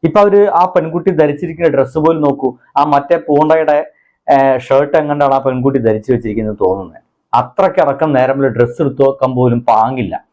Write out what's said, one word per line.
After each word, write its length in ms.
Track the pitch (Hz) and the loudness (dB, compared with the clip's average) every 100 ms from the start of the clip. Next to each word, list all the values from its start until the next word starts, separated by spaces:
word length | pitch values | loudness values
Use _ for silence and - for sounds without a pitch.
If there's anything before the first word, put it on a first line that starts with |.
ഇപ്പൊ 160 | 165 156 | 0 2
അവര് 280 | 202 202 202 | 4 4 2
ആ 260 | 180 180 208 | 2 0 0
പെൺകുട്ടി 360 | 160 170 175 | -2 -4 -2
ധരിച്ചിരിക്കുന്ന 580 | 165 151 147 170 160 170 | 0 0 0 -8 -2 0
ഡ്രസ്സ് 280 | 135 127 160 | 0 -2 0
പോലും 240 | 156 160 | 0 2
നോക്കൂ, 320 | 147 139 131 123 _ - | 0 0 -4 -6 _ -2
ആ 60 | |
മറ്റേ 340 | 147 143 143 170 | 0 0 0 -2
പൂണ്ടയുടെ, 760 | - 147 156 160 156 147 156 _ _ _ - | 0 0 2 2 2 0 -2 _ _ _ 0
ഏ, 260 | 139 135 127 | 2 2 0
ഷർട്ട് 400 | - 135 147 160 | 0 0 2 0
എങ്ങണ്ടാണ് 360 | 151 147 143 | 0 0 0
ആ 40 | 135 | 0
പെൺകുട്ടി 420 | 135 127 127 135 | -2 -2 -2 0
ധരിച്ചു 320 | 113 107 107 | 0 -2 -2
വെച്ചിരിക്കുന്നത് 460 | 123 113 104 107 104 | -4 -2 -6 -6 -2
തോന്നുന്നത്. 400 | 95 95 90 - _ _ _ | -2 -2 -8 -18 _ _ _
അത്രയ്ക്കടക്കം 800 | 120 123 - 185 185 147 139 160 | -2 -2 -2 -2 2 0 0 0
നേരം 340 | 135 131 135 135 | 0 0 0 -2
ഡ്രസ്സ് 340 | 110 120 - | 0 -2 0
എടുത്തു 220 | 147 123 | -4 0
വെക്കാൻ 320 | 135 135 131 123 | 0 2 -4 0
പോലും 240 | 123 117 | 0 0
പാങ്ങില്ല 640 | 120 110 113 131 101 82 _ | 0 0 0 -2 -6 -8 _